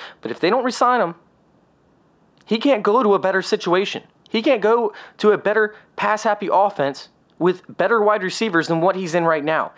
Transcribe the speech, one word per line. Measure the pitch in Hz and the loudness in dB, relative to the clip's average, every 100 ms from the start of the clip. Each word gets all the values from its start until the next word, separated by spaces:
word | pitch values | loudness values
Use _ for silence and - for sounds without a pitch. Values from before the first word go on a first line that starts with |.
| - - | -20 -12
But | 110 | -12
if | - | -2
they | 165 | 0
don't | 247 247 | 2 0
re-sign | - 247 247 | 0 2 2
him, | 175 170 _ _ _ _ _ _ _ _ _ _ _ _ - | 0 -6 _ _ _ _ _ _ _ _ _ _ _ _ -6
he | 226 | -2
can't | 285 226 | 0 0
go | 202 208 | 2 2
to | 214 | 4
a | 196 | 2
better | 190 190 | 0 -2
situation. | 180 214 190 175 202 - - _ _ | -2 -4 0 -2 -2 -6 -14 _ _
He | 220 | -2
can't | 226 240 | 0 2
go | 202 233 226 - - - | 2 2 0 -6 -18 -2
to | 214 | 2
a | 196 | 2
better | 196 214 214 - _ - | 2 0 0 -4 _ -6
pass-happy | 208 214 220 208 185 | -4 -2 -2 -2 0
offense | 185 202 - 139 139 - _ _ - | 2 2 0 -4 -4 -14 _ _ -2
with | 170 180 - 104 | 0 0 -6 -4
better | 190 226 | 0 2
wide | 208 214 | 2 0
receivers | 185 - 226 170 151 | -2 -4 -2 0 0
than | 165 | 0
what | 180 185 | 0 0
he's | 180 175 | -2 0
in | |
right | 165 160 | 0 0
now. | 147 156 104 | 0 -2 -4